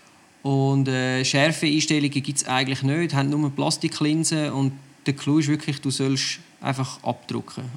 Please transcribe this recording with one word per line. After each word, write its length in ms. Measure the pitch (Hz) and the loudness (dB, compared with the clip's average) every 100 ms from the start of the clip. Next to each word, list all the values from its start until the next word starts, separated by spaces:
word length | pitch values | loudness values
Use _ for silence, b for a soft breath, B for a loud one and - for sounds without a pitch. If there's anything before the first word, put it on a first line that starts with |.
| b b b _ | b b b _
Und, 460 | 139 135 135 139 135 | 0 2 4 4 2
äh, 360 | 131 127 127 | 0 0 0
Schärfeeinstellungen 1000 | 127 143 156 160 151 151 - 151 143 139 | 2 4 4 4 2 2 2 2 2 -2
gibt's 240 | 135 139 - | -4 -4 0
eigentlich 360 | 127 135 131 | 0 0 0
nicht, 320 | 135 151 165 | 0 0 0
haben 140 | 139 139 | 0 0
nur 220 | 147 147 | 0 0
Plastiklinsen 1000 | 139 147 - 160 - 151 160 156 156 147 | 0 -2 0 -4 0 0 2 0 0 -2
und 200 | 131 135 135 - - | 0 -2 -2 -18 -8
der 100 | - | -4
Clou 240 | 139 143 156 | -2 2 2
ist 100 | 143 | 2
wirklich, 320 | 147 151 139 | 0 -2 -4
du 100 | 135 | -4
sollst 480 | 127 135 131 - - - - | 0 0 0 -2 -6 -12 -8
einfach 420 | 135 131 131 - | -6 -4 -4 -6
abdrucken. 600 | 120 120 - 117 - - 127 | -6 -6 -6 -8 -6 -10 -10